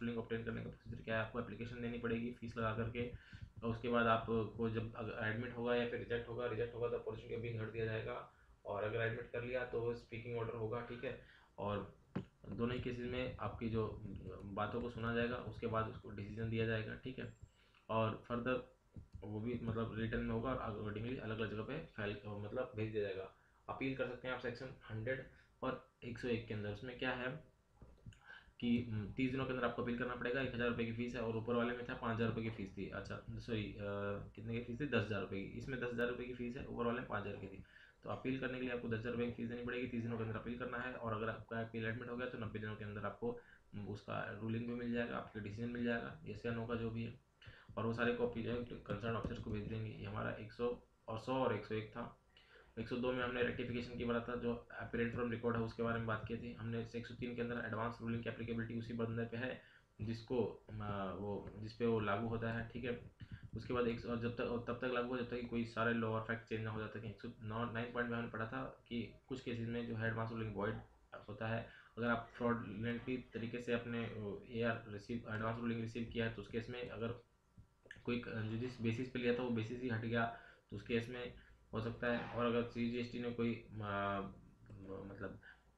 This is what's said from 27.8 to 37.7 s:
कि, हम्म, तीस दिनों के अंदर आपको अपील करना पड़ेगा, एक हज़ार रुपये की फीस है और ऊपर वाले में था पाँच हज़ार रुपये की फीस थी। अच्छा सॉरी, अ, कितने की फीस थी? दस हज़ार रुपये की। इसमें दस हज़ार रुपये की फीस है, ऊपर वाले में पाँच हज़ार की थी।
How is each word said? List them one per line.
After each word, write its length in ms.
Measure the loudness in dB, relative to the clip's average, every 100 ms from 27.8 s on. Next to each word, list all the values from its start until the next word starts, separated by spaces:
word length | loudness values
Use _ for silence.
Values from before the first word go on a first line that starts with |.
| -20 -16 -16 -16 -18 -18 -16 -2
कि, 240 | 4 4
हम्म, 280 | 4 -2 -2
तीस 200 | 0 2
दिनों 140 | 2 0
के 80 |
अंदर 120 | 2 2
आपको 180 | 2
अपील 160 | 0 0
करना 160 | 0 0
पड़ेगा, 260 | 2 2
एक 140 | 2 4
हज़ार 140 | 2
रुपये 160 | 4 0
की 80 |
फीस 220 | 2 0 0
है 60 |
और 140 | 0 0
ऊपर 180 | 4
वाले 240 | 4 4 2
में 80 | -2
था 40 |
पाँच 220 | -2 0 4
हज़ार 140 | 4
रुपये 140 | 4
की 60 | 0
फीस 280 | -2 -4 -4
थी। 120 | -4
अच्छा 340 | -4 -4 -6 -6
सॉरी, 440 | -6 0 0 0
अ, 40 | -2 -2 0 0 -2 -4 -8
कितने 220 | -2 -2
की 60 |
फीस 180 | -2 -2
थी? 40 | 4
दस 200 | 4 4
हज़ार 160 | 0
रुपये 220 | 0 -2
की। 60 | -4
इसमें 300 | -4 -2 -2
दस 140 | 0
हज़ार 140 | 2 2
रुपये 200 | 0 -4
की 60 |
फीस 240 | -4 -4 -4
है, 80 | -6
ऊपर 200 | 0 2
वाले 140 | 2
में 80 | 0
पाँच 180 | -2 -2
हज़ार 120 | -4
की 100 | -8
थी। 160 | -10 -14